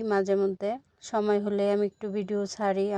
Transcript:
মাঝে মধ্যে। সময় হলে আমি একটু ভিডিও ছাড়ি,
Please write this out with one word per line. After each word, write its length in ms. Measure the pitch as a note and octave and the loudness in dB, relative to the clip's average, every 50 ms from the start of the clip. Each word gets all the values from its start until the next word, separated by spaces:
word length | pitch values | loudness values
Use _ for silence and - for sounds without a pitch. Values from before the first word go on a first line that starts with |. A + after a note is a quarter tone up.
| A3+ A3 G#3 | -2 0 2
মাঝে 220 | G3 G3 F#3+ G3 G3 G3 | 2 2 2 2 2 2
মধ্যে। 280 | G3 F#3+ - G3 G3+ A#3 C4+ - _ _ _ - - | 2 0 -2 -4 -4 -4 -6 -8 _ _ _ -10 -4
সময় 300 | - A3 G#3 G#3 G#3 G3+ G3+ | -2 0 2 2 2 2 0
হলে 200 | G#3 G#3 G3+ G3+ G3+ G3+ | 0 0 2 2 2 2
আমি 100 | G3+ G#3 G3 | 2 0 0
একটু 160 | G3+ - - G#3 G3 | -2 -6 -8 -6 -4
ভিডিও 240 | G#3+ G3+ F#3 G#3+ G3+ G3+ G3 - | -4 -4 -2 -2 -2 -2 -4 -4
ছাড়ি, 300 | - G#3+ G3 F#3+ G3 G3 G#3 G#3 | -2 -2 0 0 0 0 0 0